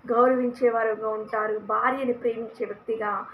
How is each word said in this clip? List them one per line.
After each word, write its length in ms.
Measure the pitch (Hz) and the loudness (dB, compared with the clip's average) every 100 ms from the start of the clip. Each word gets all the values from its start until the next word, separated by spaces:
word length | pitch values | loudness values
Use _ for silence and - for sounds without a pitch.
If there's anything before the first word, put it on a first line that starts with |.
| 247 | 0
గౌరవించేవారుగా 960 | 233 254 254 247 247 247 226 220 214 220 | 4 6 4 0 2 2 2 0 0 -2
ఉంటారు. 500 | 214 214 220 214 214 | -4 -2 -2 0 -2
భార్యని 540 | 202 214 247 269 254 | -2 0 0 0 -2
ప్రేమించే 520 | 240 240 220 226 - 202 | 0 -2 -2 -6 -8 -8
వ్యక్తిగా 600 | 202 - 220 208 196 190 | -6 -6 -4 -2 -4 -6